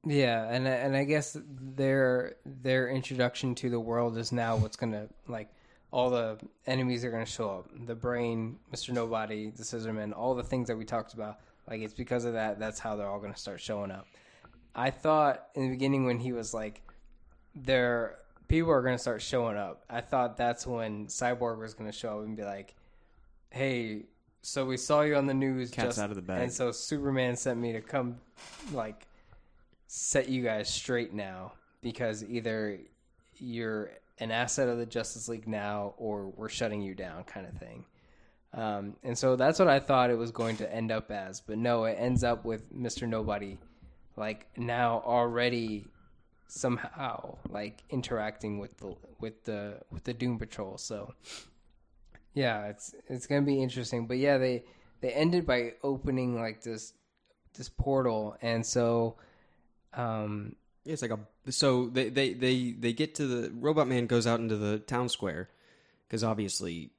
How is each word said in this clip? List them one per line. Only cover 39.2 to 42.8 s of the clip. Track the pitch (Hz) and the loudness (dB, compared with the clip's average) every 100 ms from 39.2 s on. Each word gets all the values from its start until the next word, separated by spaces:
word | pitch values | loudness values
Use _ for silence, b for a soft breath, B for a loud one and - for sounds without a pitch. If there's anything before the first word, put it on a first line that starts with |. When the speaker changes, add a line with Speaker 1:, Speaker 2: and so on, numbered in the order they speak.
| 135 127 | 4 6
Speaker 1:
that's | 131 160 | 6 6
what | 185 | 8
I | 139 | 8
thought | - 131 123 | 6 6 6
it | 117 | 4
was | 117 | 0
going | 117 113 110 | 0 0 0
to | 107 | -4
end | 113 113 | -2 -2
up | 110 - | -2 -2
as. | 107 95 95 | -8 -8 -12
But | - 107 | -8 0
no, | 120 120 113 | 2 4 2
it | 98 | 2
ends | 123 123 | 2 4
up | 123 113 | 2 0
with | 113 110 - | -2 -6 -6
Mister | - | -6